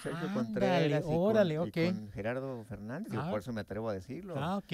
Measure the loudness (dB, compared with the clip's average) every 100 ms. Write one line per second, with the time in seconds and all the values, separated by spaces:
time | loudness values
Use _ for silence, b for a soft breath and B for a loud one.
0 | -6 -4 -2 -2 0 2 4 6 4 4
1 | 2 4 6 6 6 2 0 2 2 0
2 | -6 -6 -4 -2 -4 -6 -8 -10 -8 -8
3 | -4 -4 -2 -4 -4 -6 -4 -4 -2 -4
4 | -6 -10 -6 -4 -2 -2 0